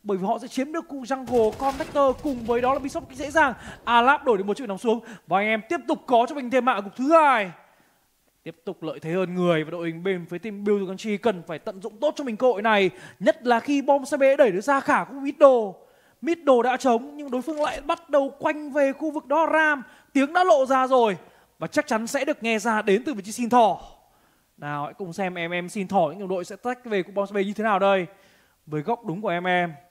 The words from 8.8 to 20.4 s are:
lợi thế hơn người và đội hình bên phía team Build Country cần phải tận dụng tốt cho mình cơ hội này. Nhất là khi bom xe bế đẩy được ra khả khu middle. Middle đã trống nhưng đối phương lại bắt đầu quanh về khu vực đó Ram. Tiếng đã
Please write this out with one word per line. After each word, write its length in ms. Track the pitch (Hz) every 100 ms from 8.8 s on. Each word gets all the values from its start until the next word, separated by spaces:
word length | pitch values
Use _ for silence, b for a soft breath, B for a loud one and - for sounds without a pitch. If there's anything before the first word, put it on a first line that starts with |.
lợi 180 | 160 143
thế 120 | 160
hơn 220 | 180 180
người 300 | 180 175 160
và 60 | 156
đội 160 | 170 170
hình 160 | 165
bên 240 | 185 185 165
phía 80 | 175
team 260 | 220 202
Build 220 | 208 202 190
Country 300 | 190 220 202
cần 260 | 233 185 160
phải 120 | 156
tận 240 | - 196
dụng 180 | 214 208
tốt 140 | 294 302
cho 80 |
mình 120 | 277 214
cơ 100 | 254
hội 160 | 202
này. 280 | 226 208 190 B B B
Nhất 260 | 220 320 247
là 140 | 233
khi 220 | 277 285
bom 220 | 269 277
xe 120 | 262 285
bế 200 | 269 277
đẩy 140 | 254
được 100 | 180
ra 200 | 220 277
khả 240 | 269 240
khu 100 | 175 269
middle. 520 | 277 311 285 247 208 170 b b b b
Middle 400 | 262 339 285 247
đã 120 | 240 247
trống 400 | 269 226 277 294
nhưng 140 | 285
đối 120 | 254
phương 200 | 247 302
lại 180 | 294 -
bắt 300 | 302 330 -
đầu 240 | 285 277 -
quanh 340 | - 302 294
về 200 | 285 269
khu 180 | 269 311
vực 160 | 294 -
đó 220 | 302 311
Ram. 300 | 311 311 285 - B B
Tiếng 200 | 277 277
đã 120 | 349